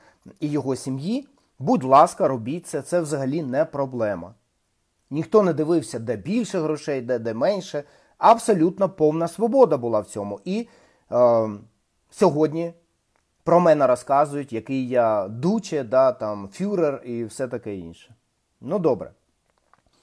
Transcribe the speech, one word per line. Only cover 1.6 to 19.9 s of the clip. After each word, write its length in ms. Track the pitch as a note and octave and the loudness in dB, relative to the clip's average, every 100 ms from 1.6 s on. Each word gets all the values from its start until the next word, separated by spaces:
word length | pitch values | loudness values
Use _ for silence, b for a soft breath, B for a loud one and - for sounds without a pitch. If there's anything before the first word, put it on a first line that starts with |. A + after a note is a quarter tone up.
| C3+ A#3+ | 0 0
ласка, 440 | C3 C3+ E3 - D3+ | 6 6 6 4 0
робіть 380 | C3 A2 E3+ - | 0 -4 -8 -8
це, 160 | D3 | -8
це 180 | - F3 | -4 -2
взагалі 420 | D#3 D3 C3+ C#3 | -2 -2 -2 -4
не 220 | C3 C3 | -2 -2
проблема. 680 | D#3+ C#3+ C3+ B2+ G#2+ F#2 F2 - _ _ _ _ _ _ - | -2 -2 -6 -4 -4 -4 -8 -18 _ _ _ _ _ _ -10
Ніхто 320 | C#3+ D#3+ A3 | -8 2 4
не 100 | F#3+ | 4
дивився, 460 | C#3+ D#3 E3+ - A#2+ | 2 0 0 -2 -6
де 180 | A2 G#2+ | -6 -6
більше 440 | F#2 A3+ A3 F#3 | -4 -4 -4 -4
грошей, 400 | D#3 D3+ D#3 C#3 | -4 -4 -4 -6
де, 180 | A#2+ B2 | -2 -4
де 160 | A2+ | -4
менше. 500 | A2+ D#3 G3+ F3+ D3 - b b b | -2 -2 -2 -6 -10 -10 b b b
Абсолютно 680 | F#3+ A#3 - G3 E3+ F#3 G3 | 4 4 4 2 2 0 -2
повна 400 | F#3+ D#3 D#3+ E3 | 2 2 2 -4
свобода 480 | - A3+ C4+ A#3 C#3+ | -2 0 4 4 4
була 240 | A#2+ A2 | 0 -2
в 60 | G#2 | -2
цьому. 340 | G#2+ G2+ G2+ | -6 -8 -8
І, 240 | - G#3 A#3 b b b b | -6 -6 -8 b b b b
е, 360 | A#2+ B2 A#2 A2 G#2 G#2+ _ _ _ _ | 4 4 4 0 -6 -16 _ _ _ _
сьогодні 640 | - F#3 D3 D#3 D#3+ E3+ E3+ _ _ _ _ _ _ | 0 2 4 0 -2 -8 -10 _ _ _ _ _ _
про 160 | - E3+ | 2 4
мене 260 | F3 D3+ C3 | 6 6 4
розказують, 640 | B2 - C#3 D3 C#3+ C#3 | 2 0 0 0 -2 -8
який 360 | A2+ G#2+ C3+ B2+ | -8 -6 -4 -2
я 400 | B2 A2+ G#2+ F#2+ | 2 2 2 -2
дуче, 560 | A2+ D#3 A3 - D#3 | -4 -2 -2 -4 -6
да, 280 | A#2 C3 C3 | 0 2 2
там, 360 | B2 G#2+ G#2 G2 | 2 -4 -8 -10
фюрер 500 | - G3 G3 D#3 C#3 | -8 -4 0 0 -2
і 200 | B2+ A#2 | -8 -8
все 240 | A2+ - C3 | -8 -8 -8
таке 280 | A#2+ A2 G2 | -8 -8 -10
інше. 380 | E2 D#2+ - _ _ _ _ _ | -12 -18 -20 _ _ _ _ _
Ну, 180 | A#2 F#3+ | -8 -2
добре. 320 | E3 G#2+ - - _ _ _ _ _ _ _ | 0 -2 -4 -18 _ _ _ _ _ _ _